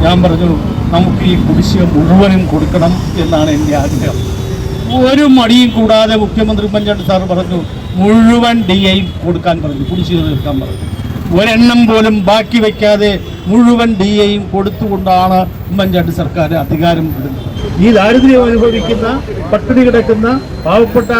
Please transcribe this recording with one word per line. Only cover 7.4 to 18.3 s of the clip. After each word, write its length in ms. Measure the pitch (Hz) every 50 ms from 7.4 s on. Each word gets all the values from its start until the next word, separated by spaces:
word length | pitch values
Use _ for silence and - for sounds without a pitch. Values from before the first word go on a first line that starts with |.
| 185 175 180 175 151 - - - - - - 180
മുഴുവൻ 580 | 190 208 214 226 226 226 240 240 233 240 233 233 220 180
ഡി 100 | 185 196 196 190
എയും 140 | 190 196 190 170 - - -
കൊടുക്കാൻ 320 | 170 175 165 - 180 165 160 151
പറഞ്ഞു, 220 | 151 139 139 139 -
കുടിശ്ശിക 280 | 175 180 175 - 175 170 156
തീർക്കാൻ 320 | 156 143 135 - 147 139 135 127
പറഞ്ഞു. 180 | - - - - - - - - - - - - - 170 175
ഒരെണ്ണം 420 | 208 233 220 226 233 240 240 240 240 220
പോലും 280 | 226 220 220 220 214 214 190 190
ബാക്കി 300 | 208 220 214 214 - 233 220
വയ്ക്കാതെ 480 | 214 208 - 214 208 208 202 208 208 196 185 - - - - - 185
മുഴുവൻ 400 | 196 240 240 240 240 233 233 233 220 190
ഡി 100 | 190 202 208 208 208
എയും 160 | 202 208 208 196 180
കൊടുത്തുകൊണ്ടാണ് 840 | - 196 196 208 208 - 226 208 196 185 190 190 185 180 185 185 185 185 185 180 - - - -
ഉമ്മൻചാണ്ടി 420 | 175 196 190 190 180 180 170 170 160 -
സർക്കാർ 300 | 165 - - 175 160 151 165 160 143
അധികാരം 400 | - - 151 165 170 170 160 160 156 151
വിടുന്നത്. 280 | 131 135 139 131 - - - - - - - - 165 185
ഈ 40 | 226 226
ദാരിദ്ര്യം 480 | 202 190 214 233 262 254 269